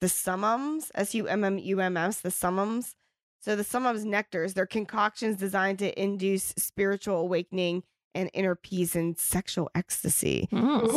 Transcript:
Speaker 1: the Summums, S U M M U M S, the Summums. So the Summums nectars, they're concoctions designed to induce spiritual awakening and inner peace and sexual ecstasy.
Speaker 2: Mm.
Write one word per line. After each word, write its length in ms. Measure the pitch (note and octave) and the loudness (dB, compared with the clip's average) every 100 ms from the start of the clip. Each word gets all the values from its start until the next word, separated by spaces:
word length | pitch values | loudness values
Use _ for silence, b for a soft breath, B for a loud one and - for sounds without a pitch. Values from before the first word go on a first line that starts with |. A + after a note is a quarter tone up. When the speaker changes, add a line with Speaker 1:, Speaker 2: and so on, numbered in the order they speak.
Speaker 1:
the 80 | F#3 | 0
Summums, 840 | - - F#3 G#3 A#3+ C#4+ D#4 - - | 0 -2 0 2 2 0 -4 -4 -4
S 180 | G3+ A3+ | -2 -2
U 120 | F#3+ | 0
M 160 | G#3+ | 2
M 140 | G3 G3 | 2 0
U 220 | F#3 F#3+ | 0 0
M 160 | F#3 F3 | 2 2
S, 240 | F3 G#3+ | 0 -2
the 100 | F#3 | -4
Summums. 640 | - F3+ F#3 G#3 A#3 A#3+ - _ _ _ _ | -2 0 0 0 -2 -6 -14 _ _ _ _
So 140 | G#3+ G#3 | -2 -2
the 80 | |
Summums 420 | G#3 B3 B3+ A3 G#3+ | 0 0 0 0 0
nectars, 480 | G3+ G#3 E3+ F3+ | -2 -2 -4 -2
they're 120 | F#3+ F#3 | 0 0
concoctions 720 | A3+ G3+ A3 G#3 - A3 G3 | -2 -2 0 0 0 -2 0
designed 420 | G3 G3 F#3+ G3 | 0 2 2 2
to 220 | G3 - | -2 0
induce 520 | G3 G3+ F#3+ G3 - - | -2 0 2 2 0 -4
spiritual 600 | - - G3 G3 G#3 F3+ | -4 0 0 0 0 0
awakening 680 | F#3 F3 F3+ F#3 F3+ F3 - _ _ F3+ | 2 0 0 0 0 0 -4 _ _ -4
and 140 | F#3 | -4
inner 220 | - F#3+ F3 | 0 0 0
peace 400 | - F3+ F3 F3 | -2 0 0 2
and 220 | E3 E3 | 0 0
sexual 520 | - F#3 - - D#3+ E3+ | 0 0 -2 -2 0 -2
ecstasy. 720 | - - - - - C2 - | -2 -4 0 0 2 0 0
Speaker 2:
Mm. 380 | A3 B3+ C#4+ A3+ | 2 2 4 4